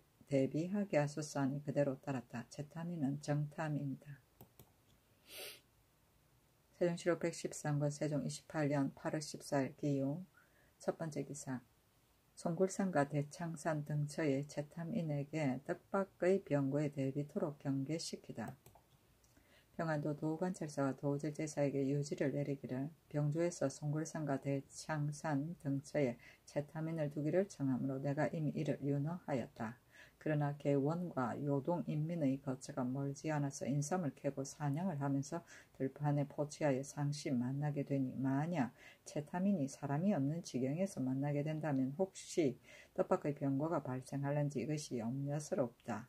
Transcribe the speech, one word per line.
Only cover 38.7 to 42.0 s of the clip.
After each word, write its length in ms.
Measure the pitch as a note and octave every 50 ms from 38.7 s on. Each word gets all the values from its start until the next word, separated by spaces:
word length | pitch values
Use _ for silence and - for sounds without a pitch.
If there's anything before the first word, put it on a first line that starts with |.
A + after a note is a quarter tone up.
| - - - - - - -
채탐인이 640 | - - D3+ D3 - - F3+ F#3 G3+ G3+ E3 C3+ C3+
사람이 460 | - - - C#3 C#3 D3 F3+ G3+ G#3
없는 300 | D3 C3+ C#3 D#3 E3+ F3
지경에서 580 | - - B2 B2+ C3 C#3+ E3 G3 G3 - C3+
만나게 420 | C3 C3 C3 C3+ C#3 D3 C#3+ C#3+ D3
된다면 500 | D#3 D#3 D#3 D3+ D#3 C#3 C3 C3 C3 C#3+
혹시 600 | E3